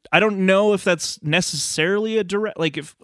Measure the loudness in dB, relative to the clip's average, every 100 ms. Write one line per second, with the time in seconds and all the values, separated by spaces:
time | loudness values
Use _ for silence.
0 | 0 2 2 2 2 4 4 2 2 0
1 | -2 -8 -2 0 -2 -4 -6 -2 0 0
2 | 0 -2 -2 -2 -4 -2 -4 -4 -12 -14